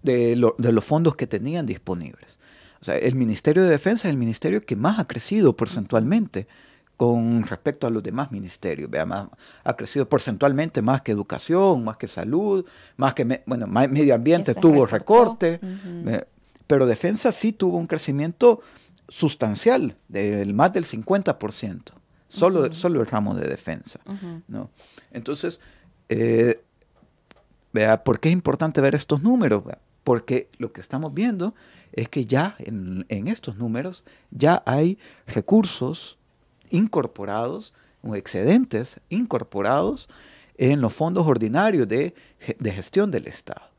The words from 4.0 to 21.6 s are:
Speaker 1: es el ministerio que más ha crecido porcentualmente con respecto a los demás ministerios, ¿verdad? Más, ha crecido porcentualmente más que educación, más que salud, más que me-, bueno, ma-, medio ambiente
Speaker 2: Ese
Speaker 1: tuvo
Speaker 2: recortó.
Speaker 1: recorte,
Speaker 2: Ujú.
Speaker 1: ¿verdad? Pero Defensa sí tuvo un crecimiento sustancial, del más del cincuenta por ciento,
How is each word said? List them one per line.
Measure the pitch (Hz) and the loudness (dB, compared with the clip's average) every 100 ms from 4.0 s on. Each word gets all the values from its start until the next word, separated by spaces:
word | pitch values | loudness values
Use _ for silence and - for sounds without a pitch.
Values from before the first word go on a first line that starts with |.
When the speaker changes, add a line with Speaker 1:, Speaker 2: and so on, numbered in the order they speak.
| 185 | -2
Speaker 1:
es | |
el | 139 | -2
ministerio | 117 110 165 208 | -2 -2 -2 -4
que | - 104 | -4 -2
más | 139 214 | 0 0
ha | 151 | -4
crecido | 120 - 208 165 - | -6 -4 4 4 4
porcentualmente | 113 - 98 113 113 214 208 95 104 - _ _ _ _ | -2 -4 0 0 2 0 0 -6 -10 -16 _ _ _ _
con | 120 120 113 117 | 0 2 2 0
respecto | 107 98 - - 127 | -2 -4 -6 -4 -4
a | |
los | 113 | -4
demás | 98 120 139 | -4 -6 -6
ministerios, | 107 92 - 95 78 73 | -8 -12 -8 -8 -6 -6
¿verdad? | 65 80 | -4 -4
Más, | 92 98 - - - | -6 -8 -18 -20 -10
ha | - - | -6 -6
crecido | 110 139 131 | -4 -4 0
porcentualmente | 135 - 104 139 139 160 - | 0 0 0 2 2 -2 -2
más | 110 135 | 0 0
que | - | 0
educación, | 104 98 - - 170 196 151 | -4 -4 -8 -2 2 4 4
más | 110 110 | -2 -8
que | - | -10
salud, | - 98 151 208 196 180 - - - | -8 -4 -2 0 -2 -4 -16 -20 -2
más | 131 | -2
que | 127 120 | 0 -2
me-, | 127 - | -2 -4
bueno, | 123 104 | -6 0
ma-, | 104 135 | 2 2
medio | 139 143 | 4 4
ambiente | 120 123 175 196 | 4 4 2 2
Speaker 2:
Ese | 110 | 4
Speaker 1:
tuvo | 165 147 120 | 6 6 4
Speaker 2:
recortó. | 107 - 226 233 226 170 | 0 6 6 6 4 -2
Speaker 1:
recorte, | 170 | -2
Speaker 2:
Ujú. | 190 190 190 175 | -8 -12 -12 -8
Speaker 1:
¿verdad? | 170 113 - _ _ _ _ | -4 -4 -6 _ _ _ _
Pero | 139 131 | 4 4
Defensa | 110 175 214 254 | 2 0 0 -2
sí | - 220 | 0 -4
tuvo | 214 185 175 | 0 0 0
un | 170 | -4
crecimiento | 160 - 139 156 - 240 220 - - _ _ - | -6 -4 -4 -4 4 6 6 -2 -20 _ _ -20
sustancial, | - 156 - 110 104 226 262 131 - _ | -2 -2 0 -4 0 2 2 0 -6 _
del | 101 101 104 101 | -4 -2 -2 -2
más | 104 165 | 2 2
del | 190 170 | 2 -6
cincuenta | 113 113 196 185 139 | -8 -2 0 0 -4
por | 104 | -6
ciento, | - | -8